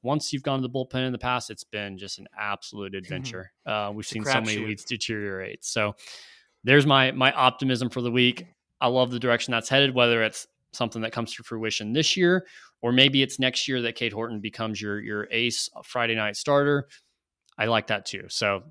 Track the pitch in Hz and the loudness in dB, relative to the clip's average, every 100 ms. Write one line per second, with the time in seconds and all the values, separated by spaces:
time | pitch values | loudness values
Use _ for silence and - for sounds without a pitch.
0 | 123 151 - 139 143 135 127 135 127 127 | -4 -2 -2 -6 -2 -2 -2 -4 -4 -4
1 | 131 123 123 123 - 107 - 107 101 95 | -4 -4 -2 -4 -4 -14 -10 -8 -8 -10
2 | 98 - - - 104 101 - 107 98 98 | -12 -14 -14 -8 -6 -6 -8 -12 -10 -10
3 | 92 92 87 92 95 _ - 107 101 104 | -10 -10 -10 -12 -16 _ -6 -4 -4 -6
4 | 107 113 107 131 110 107 110 107 - 113 | -8 -6 0 0 0 -2 -4 -8 -8 -8
5 | - 110 101 95 98 - - 117 104 104 | -6 -6 -6 -6 -10 -10 -6 -2 -2 -4
6 | - - - - _ _ 120 143 143 135 | -16 -20 -20 -20 _ _ 6 6 8 6
7 | 131 131 131 139 127 123 135 123 123 127 | 4 4 2 6 2 4 0 0 -2 -4
8 | 120 123 123 120 - _ _ - 127 127 | -2 2 2 2 -10 _ _ -2 0 4
9 | 127 120 123 117 - 117 - 135 139 127 | 2 2 2 0 2 -2 2 4 4 4
10 | 120 117 110 - - _ _ - 117 113 | 4 4 2 -2 -16 _ _ -4 -4 -2
11 | 113 120 113 - 113 113 110 - 107 131 | -6 -6 -8 -8 -10 -6 -4 -4 -2 0
12 | 156 190 175 185 185 - - _ 120 127 | 2 4 4 4 0 -20 -20 _ 2 6
13 | 135 135 135 - 131 123 - 131 117 117 | 6 6 0 0 -2 0 -2 -2 -2 -4
14 | 117 101 113 107 104 - 110 101 104 104 | -6 -4 -6 -6 -8 -6 -6 -4 -4 -6
15 | 107 104 104 113 120 - - - - 127 | -6 -8 -4 -2 -2 -2 -6 -10 -10 -4
16 | 117 113 107 104 - 143 143 143 135 - | -2 0 -2 -4 2 2 4 2 -2 -14
17 | _ _ _ _ _ - 110 113 107 107 | _ _ _ _ _ -4 2 2 2 -4
18 | - 98 98 - 107 98 156 | -4 -12 -10 -2 -2 -2 -4